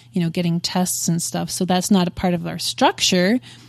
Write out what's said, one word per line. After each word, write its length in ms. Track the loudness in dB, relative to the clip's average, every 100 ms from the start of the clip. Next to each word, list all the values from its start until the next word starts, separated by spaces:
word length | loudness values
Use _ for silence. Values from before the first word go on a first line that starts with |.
| -6
you 100 | -2
know, 80 | 0
getting 300 | 0 0 0
tests 480 | 0 -2 0 -2 -2
and 120 | -2
stuff. 300 | -2 -6 -6
So 140 | -4
that's 260 | 0 0 4
not 160 | 4 4
a 60 |
part 200 | 0 -2
of 140 | -2 -4
our 140 | -6
structure. 800 | -6 2 2 2 2 2 2 0 -4 -18